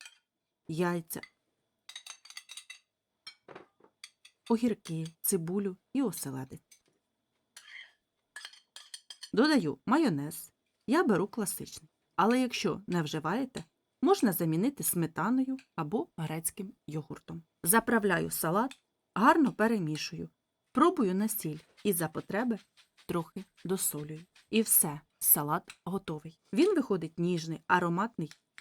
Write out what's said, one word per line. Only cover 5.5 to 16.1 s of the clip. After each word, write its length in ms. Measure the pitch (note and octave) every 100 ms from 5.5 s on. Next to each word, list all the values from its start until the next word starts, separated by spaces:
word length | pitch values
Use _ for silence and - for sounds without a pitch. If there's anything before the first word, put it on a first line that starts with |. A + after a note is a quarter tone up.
| G3 G3 F#3 _
і 80 | C4+
оселедець. 800 | B3 - C#3 C3 C3 - _ - _ _ _ _ _ _ _ - - - - _ _ _ _ - - - _ - - - _ - -
Додаю 460 | F#3+ D4+ C#4+ D#3 - -
майонез. 680 | C#4+ C#4+ C#3+ D3 - - _ _ _ -
Я 160 | D4+
беру 240 | E4+ E3+ G3
класичний, 600 | - G3+ - - - - _ _ -
але 260 | G3+ B3+
якщо 400 | B3+ - F#3+ E3 G3
не 140 | F3
вживаєте, 640 | D3 D#3 D#3 A3 C4+ - - _ _ _
можна 320 | D4+ G4 A3
замінити 500 | E3 E3 D#3+ B3 C#4
сметаною 720 | D#3+ F3 D#3+ D3+ F#3 C4 C4 C4 - -
або 320 | D3+ A3 E4+